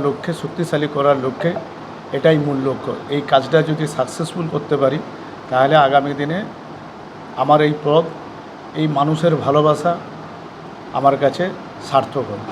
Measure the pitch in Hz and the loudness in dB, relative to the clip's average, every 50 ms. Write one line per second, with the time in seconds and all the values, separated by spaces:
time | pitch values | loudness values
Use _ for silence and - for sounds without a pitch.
0 | 147 143 139 143 - 180 165 - - - - 180 165 160 160 147 151 147 - 143 | 2 0 -2 -2 -4 -6 -6 -6 -6 -6 -4 -4 -2 -2 0 0 0 0 0 2
1 | 139 143 139 135 127 131 123 - - 170 175 - - - - - - - - - | 4 4 4 2 0 -2 -2 -2 -2 -2 -2 -4 -6 -10 -14 -14 -14 -14 -14 -16
2 | - - - 139 135 160 160 147 143 147 139 135 135 139 127 110 - 131 110 - | -10 -6 -2 2 4 6 6 6 4 2 0 0 0 0 -2 -2 -4 -6 -6 -6
3 | - - 143 147 139 - 147 135 123 123 165 160 151 156 151 156 156 147 - - | -6 -4 -4 -2 0 4 4 4 4 4 4 4 4 4 0 0 -2 -2 0 -2
4 | 127 - - - 160 160 - 180 165 156 - 147 - - 147 135 135 131 143 175 | -2 -2 -4 -6 -6 -4 -4 -4 -4 -4 -4 -4 -2 0 0 2 2 2 2 0
5 | - - - - - - - - - - 131 127 135 139 156 156 143 135 139 143 | -4 -8 -12 -14 -14 -14 -14 -14 -6 0 2 4 4 6 6 6 6 6 6 4
6 | 139 143 139 139 143 147 165 190 220 214 - - - - - - - - - - | 4 2 -2 -2 -2 -2 -2 -4 -6 -8 -10 -14 -16 -16 -16 -16 -16 -16 -16 -16
7 | - - - - - - - 123 131 143 147 151 151 147 151 151 - 147 151 165 | -18 -16 -16 -16 -16 -8 -4 0 4 6 6 6 6 4 2 0 2 2 4 4
8 | 170 - - - - - - - - - - - - - - 151 156 156 147 139 | 4 2 -2 -12 -14 -16 -16 -16 -16 -16 -16 -16 -16 -10 -4 -2 -2 0 2 2
9 | 143 151 160 156 165 170 156 135 - 135 143 151 151 156 147 - - 175 170 - | 2 2 2 2 2 2 2 2 2 2 4 4 6 4 4 2 2 0 -2 -2
10 | - - - - - - - - - - - - - - - - - - - 131 | -4 -10 -14 -14 -14 -14 -14 -16 -16 -16 -16 -16 -16 -16 -16 -16 -12 -8 -2 2
11 | 139 139 139 135 139 135 131 - 175 190 - - - - - - - - 143 139 | 4 4 4 4 4 2 2 0 -2 -4 -4 -8 -12 -14 -16 -14 -4 0 2 2
12 | - - - 143 117 107 104 101 - - | 2 2 -2 -4 -4 -4 -6 -8 -8 -10